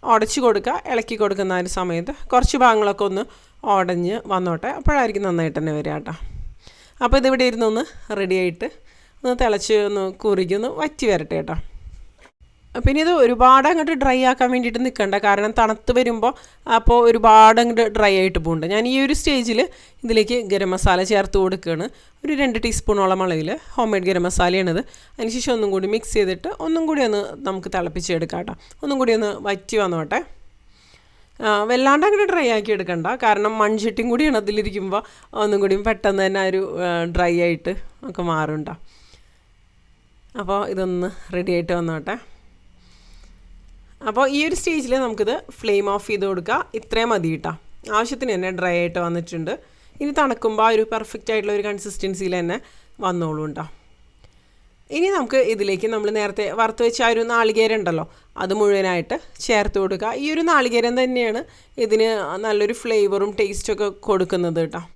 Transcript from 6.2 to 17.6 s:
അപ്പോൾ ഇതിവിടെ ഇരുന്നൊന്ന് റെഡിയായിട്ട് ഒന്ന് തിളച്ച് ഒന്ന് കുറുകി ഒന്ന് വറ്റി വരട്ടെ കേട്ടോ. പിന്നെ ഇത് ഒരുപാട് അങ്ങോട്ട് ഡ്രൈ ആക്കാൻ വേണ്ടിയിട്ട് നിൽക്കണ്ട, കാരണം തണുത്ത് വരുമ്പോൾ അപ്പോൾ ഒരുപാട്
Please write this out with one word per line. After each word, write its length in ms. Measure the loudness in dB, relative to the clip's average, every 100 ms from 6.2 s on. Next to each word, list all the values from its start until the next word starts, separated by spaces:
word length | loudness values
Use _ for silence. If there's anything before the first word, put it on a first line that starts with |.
| -12 -12 -14 -16 -20 -20 -20 -4
അപ്പോൾ 140 | 2 4
ഇതിവിടെ 220 | 4 2 2
ഇരുന്നൊന്ന് 340 | 2 0 0 -4 -12 -10 -6
റെഡിയായിട്ട് 460 | -2 0 0 -4 -10 -10 -20 -20 -20 _
ഒന്ന് 140 | -4 0
തിളച്ച് 340 | 0 0 2 2 2
ഒന്ന് 180 | -2 -4 -4
കുറുകി 320 | -2 0 0 -2
ഒന്ന് 100 | -4 -4
വറ്റി 260 | -6 -2 0
വരട്ടെ 260 | 0 -2 -6
കേട്ടോ. 160 | -4 -8 -8 -16 -18 -20 -20 _ -20 _ -20 _ _ 0
പിന്നെ 160 | 0 2
ഇത് 60 | 2 4
ഒരുപാട് 440 | 4 6 8 8 6
അങ്ങോട്ട് 240 | 2 0 0
ഡ്രൈ 140 | 2 4 2
ആക്കാൻ 200 | 2 2
വേണ്ടിയിട്ട് 280 | 2 -2 -2
നിൽക്കണ്ട, 300 | -4 -2 2 4
കാരണം 280 | 4 2 2 2
തണുത്ത് 340 | 2 2 2 2
വരുമ്പോൾ 360 | 2 0 -2 -2 -16 _ 0 2
അപ്പോൾ 220 | 6 6 6
ഒരുപാട് 500 | 6 8 10 10 8